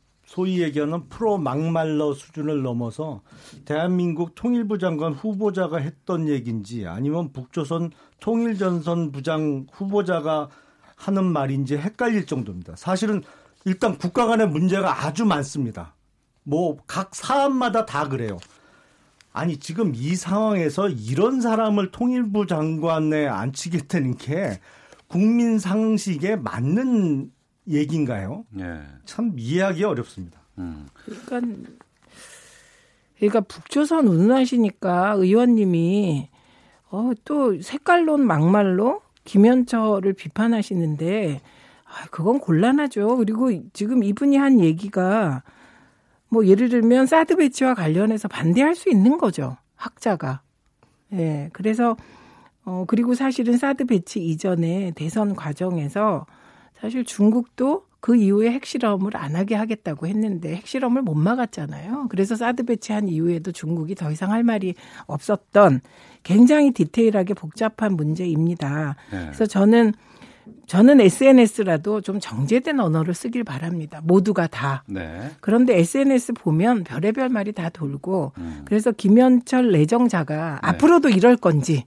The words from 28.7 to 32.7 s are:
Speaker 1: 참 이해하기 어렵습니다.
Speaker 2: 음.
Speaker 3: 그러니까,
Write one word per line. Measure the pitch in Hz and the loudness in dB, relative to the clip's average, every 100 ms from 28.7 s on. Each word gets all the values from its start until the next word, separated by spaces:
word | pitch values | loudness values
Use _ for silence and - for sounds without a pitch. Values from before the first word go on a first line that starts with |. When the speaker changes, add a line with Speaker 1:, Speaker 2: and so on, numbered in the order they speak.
| 80 71 69 | -12 -16 -20
Speaker 1:
참 | - - 233 143 | -16 -6 -6 -4
이해하기 | 113 170 196 170 | -4 -2 -2 -2
어렵습니다. | 208 131 117 - 87 - _ - | -2 -4 -8 -12 -16 -18 _ -14
Speaker 2:
음. | 90 76 71 | -12 -12 -18
Speaker 3:
그러니까, | _ - 220 - 247 240 196 - - _ _ _ - - - - - _ | _ -20 -18 -10 -8 -8 -10 -16 -20 _ _ _ -20 -20 -20 -20 -20 _